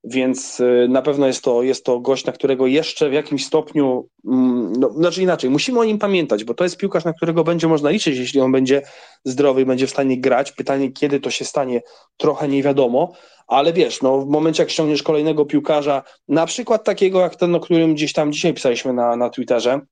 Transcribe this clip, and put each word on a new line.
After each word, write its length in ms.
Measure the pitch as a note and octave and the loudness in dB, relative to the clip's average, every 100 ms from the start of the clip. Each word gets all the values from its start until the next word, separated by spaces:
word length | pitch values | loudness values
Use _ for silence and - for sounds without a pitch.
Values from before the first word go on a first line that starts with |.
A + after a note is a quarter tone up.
Więc, 580 | A2+ C3 C3 B2 - - | -4 -2 -2 -2 -8 0
e, 260 | B2 B2 B2 | 2 4 4
na 140 | C3 | 2
pewno 260 | C3+ C#3+ C3+ | 0 0 0
jest 160 | B2+ | 0
to, 200 | - A#2+ | 0 0
jest 220 | C3 C3 | 0 -2
to 140 | - B2 | -2 -2
gość, 260 | B2 C3 | 0 -2
na 60 | - | -4
którego 360 | - C#3 C3 C3 | -4 -2 0 2
jeszcze 420 | C#3+ D#3 - D3+ | 0 -2 -2 -2
w 40 | |
jakimś 320 | C#3+ D3 D3 | -2 -2 -6
stopniu, 640 | - D#3 D3+ D3+ C#3 B2+ - _ | -2 -2 -2 0 0 -2 -6 _
mm, 480 | - B2+ B2+ B2 A2 A#2+ | -2 2 2 0 -2 0
no, 100 | C3 | -2
znaczy 320 | C3 F3 E3+ | 0 -2 2
inaczej, 280 | F#3 D#3+ B2+ | 0 0 0
musimy 300 | C#3+ - B3 | 0 0 0
o 40 | |
nim 140 | A3+ G#3+ | 0 0
pamiętać, 460 | G#3 F#3+ D3 G#2 | 0 0 0 -2
bo 100 | A2+ | -4
to 100 | A#2+ | -2
jest 140 | F3+ - | -4 -2
piłkarz, 280 | G3 F3+ | -4 -2
na 80 | E3 | -2
którego 300 | D#3+ E3+ E3 | -2 -2 0
będzie 240 | D#3+ E3+ D#3+ | 0 0 2
można 220 | D#3 D3 | 2 2
liczyć, 280 | G#3 E3 B2+ | 0 -2 -2
jeśli 240 | B2 C#3 | -2 0
on 100 | C3 | 2
będzie 300 | C3+ C3 C#3 C#3 - - _ | 2 2 0 -2 -20 -20 _
zdrowy 380 | C3 B2+ C#3+ C3 | -8 0 2 2
i 40 | |
będzie 220 | C3 B2+ C3 | 2 0 -2
w 20 | |
stanie 280 | - C3+ B2+ | 0 -2 0
grać. 340 | C3 B2 C#3 | 2 0 0
Pytanie, 400 | - C#3 C#3 C3+ | -6 -4 -2 -2
kiedy 280 | C3 D3 C#3 | -2 -2 -2
to 100 | C3 | -4
się 160 | - | -6
stanie, 360 | C3 D3+ C3 A#2+ - - _ _ | -6 -4 -2 -4 -6 -20 _ _
trochę 300 | D3+ C#3 D3+ | -2 0 -2
nie 160 | C#3 | 0
wiadomo, 480 | C#3 C#3 B2+ B2+ F3 - - _ - | 2 2 2 2 -2 -6 -20 _ -2
ale 260 | B2 D#3 | 2 2
wiesz, 280 | F3 C3 - | 2 0 0
no, 180 | C3 C3+ | 0 2
w 100 | C#3 | 2
momencie, 340 | D3+ D#3+ D#3 | 0 2 2
jak 60 | D#3+ | 0
ściągniesz 340 | - D#3 D3 | 0 0 0
kolejnego 420 | - D3+ D#3 D#3 | 0 0 0 0
piłkarza, 580 | D3 D3 D3 D3+ C#3+ C3+ - _ - | 0 0 2 0 0 -2 -4 _ -2
na 180 | D3+ | 0
przykład 380 | E3 - A3+ A3 | 0 -4 -2 0
takiego 360 | A3 G3 F#3+ F#3 | 0 2 2 2
jak 160 | F3+ | 0
ten, 200 | - F3 | 0 0
o 40 | E3+ | 0
którym 340 | - E3+ D#3+ | 2 2 2
gdzieś 200 | D3+ D3+ | 0 -2
tam 200 | - D3 | -2 -2
dzisiaj 200 | D3 F3+ | 0 -2
pisaliśmy 400 | C3 C3 A#2+ C3+ | 0 -2 -2 -2
na, 220 | B2 A#2+ | 0 0
na 140 | A#2 A#2+ | 0 -2
Twitterze 520 | B2 A#2+ A#2+ A#2+ C#3 C#3 | -4 -2 0 0 -2 -6